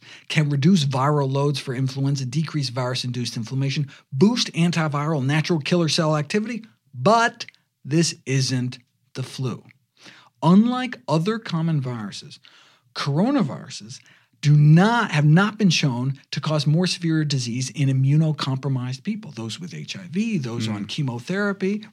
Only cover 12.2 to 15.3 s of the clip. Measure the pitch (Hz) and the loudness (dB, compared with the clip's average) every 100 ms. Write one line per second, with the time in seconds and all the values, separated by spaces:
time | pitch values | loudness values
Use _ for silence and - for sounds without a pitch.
12.2 | 143 - _ _ _ _ _ - 143 143 | -16 -20 _ _ _ _ _ -8 -2 0
13.2 | 233 285 147 - - - 107 - _ _ | 2 0 -2 -6 -14 -16 -16 -20 _ _
14.2 | _ _ 147 147 151 165 208 233 202 151 | _ _ 4 6 8 8 6 2 0 2
15.2 | 147 | 6